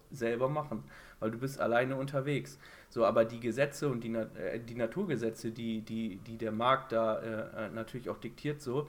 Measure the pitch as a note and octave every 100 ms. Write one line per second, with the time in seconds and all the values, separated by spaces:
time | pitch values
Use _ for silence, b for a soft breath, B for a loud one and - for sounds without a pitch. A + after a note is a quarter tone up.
0 | - C#3 A#2 A#2 C3 D3+ C#3+ A2 - B
1 | B B A2 A#2 C3+ C#3 A2 A#2 B2+ C3+
2 | C#3 C#3+ C3+ C#3 - - B B B A#2
3 | G#2+ A2+ A2+ A#2 A#2+ A2+ D3 - D3 A#2+
4 | A2+ A2+ A2 - F#2 A#2 A#2 A#2+ A2+ F3
5 | G3 B2+ A2+ A2 A#2 A2+ A#2 A2 G#2+ A2+
6 | A2+ F#2+ A#2 A2+ A2 G#2+ A#2+ C3+ C3+ A2+
7 | A2 A2 A2+ A2 A2+ - G#2+ A2 A2+ B2
8 | - G#2 A#2 - D3 D3 - B2+